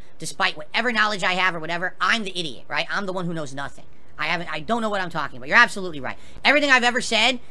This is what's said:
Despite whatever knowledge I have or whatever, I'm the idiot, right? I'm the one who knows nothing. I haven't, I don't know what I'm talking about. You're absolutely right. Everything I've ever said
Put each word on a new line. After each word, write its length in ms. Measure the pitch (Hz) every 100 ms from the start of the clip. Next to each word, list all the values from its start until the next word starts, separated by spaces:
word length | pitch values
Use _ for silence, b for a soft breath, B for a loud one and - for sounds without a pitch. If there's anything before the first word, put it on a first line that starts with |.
| b b
Despite 380 | 160 - 185 -
whatever 360 | - 220 240
knowledge 320 | 220 214 208
I 80 | 190
have 220 | 185 185
or 40 | 170
whatever, 360 | 156 170 180 -
I'm 240 | 185 226
the 140 | 190 180
idiot, 260 | 160 104 -
right? 180 | 151 160
I'm 160 | 170 196
the 60 |
one 140 | 185 175
who 80 |
knows 200 | 165 143
nothing. 320 | 135 135 - - b b b
I 80 | 151
haven't, 260 | 170 170
I 80 | 156
don't 220 | 147 233
know 80 | 220
what 100 | 202
I'm 100 | 175
talking 280 | 160 139 127
about. 100 | 131
You're 80 | 208
absolutely 420 | 233 202 185 151
right. 160 | 123 104 B B
Everything 260 | - 294 285
I've 140 | 254
ever 160 | 240 240
said 400 | - 220 233 254 B